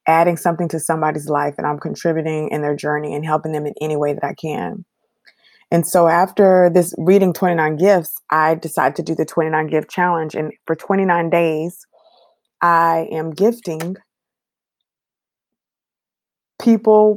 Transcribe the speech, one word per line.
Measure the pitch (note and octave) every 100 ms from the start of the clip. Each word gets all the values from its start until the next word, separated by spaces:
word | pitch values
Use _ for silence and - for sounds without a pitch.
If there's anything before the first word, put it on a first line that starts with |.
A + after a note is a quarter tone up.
| -
adding | E3 E3+ E3+
something | F3 E3 E3+
to | D#3+
somebody's | - D#3+ D#3 D#3 D3
life | D3 D3 D3
and | D3
I'm | D3
contributing | D#3+ D3 E3+ D#3+ D#3 D#3 D3+
in | D3+
their | D3
journey | C#3+ D3+ D3+ D3+
and | D3 D#3+
helping | D#3 D#3+
them | D3+ D3
in | -
any | D#3 D3
way | D3
that | C#3+
I | C#3+
can. | D3+ D#3 D3+ - - - _ _ _ _ _ _ _ -
And | E3+ E3
so | F3+ E3+
after | E3+ F#3 - G3 F#3 F3+
this | F3 F3 -
reading | D#3+ G3 F#3+
Twenty-nine | D#3+ F3+ E3+ D#3 D#3
Gifts, | G3 F#3+ D#3 - -
I | D#3 D#3
decided | E3 D#3+ - C3+ D3
to |
do | D#3+
the | D#3+
Twenty-nine | D#3 - D#3+ D#3 D#3
Gift | D#3 -
Challenge. | - F3+ E3 D#3
And | - D#3 - -
for | D#3+
twenty-nine | - G3 F#3+ F3 E3
days, | E3+ E3+ D#3 E3+ - _ _ _ _ _ _ _ -
I | E3+ E3+ E3 E3 E3
am | D#3+ D#3+
gifting | D3+ G#3 A#3 - D#3+ E3+ F#3+ _ _ _ _ _ _ _ _ _ _ _ _ _ _ _ _ _ _ _ _ _ _ _ _ _ -
people, | A#3+ A3 A3 G#3+ G#3+